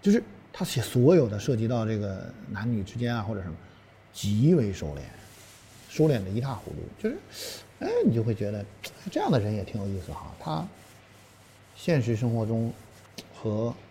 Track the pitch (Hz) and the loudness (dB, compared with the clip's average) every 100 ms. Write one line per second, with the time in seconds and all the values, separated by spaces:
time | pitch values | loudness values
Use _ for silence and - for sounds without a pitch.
0 | 202 226 226 - - - 180 - 107 127 | 6 4 2 -18 -18 -8 -4 -2 0 6
1 | 127 180 117 101 - 117 113 120 110 110 | 8 8 6 0 -2 0 0 0 0 -2
2 | 101 95 - - - - 113 113 92 120 | -4 -6 -10 -14 -10 -6 -2 -2 -4 -4
3 | 120 120 104 107 90 80 - - - - | -2 -2 -2 -6 -6 -10 -14 -20 -20 -20
4 | - - 101 104 139 175 107 92 78 71 | -20 -6 0 4 6 6 4 -2 -6 -8
5 | 64 - - - - - - - - - | -12 -18 -20 -20 -20 -20 -20 -20 -14 2
6 | 156 127 95 104 135 113 - 73 82 - | 4 4 0 -4 -4 -6 -8 -10 -12 -6
7 | 220 330 - - - - - - 370 480 | -4 -4 -12 -14 -12 -14 -18 -10 -2 2
8 | 349 117 113 104 104 104 104 - - - | 4 2 0 0 -2 -4 -8 -14 -18 -14
9 | - 302 403 143 104 107 95 - 98 98 | -6 -2 2 2 2 -2 -4 -6 -4 -6
10 | 82 73 78 - - 156 180 - - - | -8 -12 -12 -12 -6 -4 -6 -12 -20 -20
11 | - - - - - - - - - 156 | -20 -20 -20 -20 -20 -20 -20 -8 2 2
12 | 113 110 120 113 110 113 117 - - - | 2 2 2 0 0 0 0 -6 -18 -20
13 | - - - - 110 107 117 - - | -20 -20 -18 -8 -4 -2 -2 -6 -14